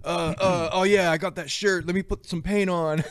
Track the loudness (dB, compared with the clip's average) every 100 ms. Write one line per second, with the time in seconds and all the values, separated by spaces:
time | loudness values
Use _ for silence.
0 | -6 -2 -2 0 2 2 0 0 4 4
1 | 4 2 -2 -6 -8 -2 0 0 0 -2
2 | -2 -6 -6 -6 -2 0 0 0 0 -2
3 | -4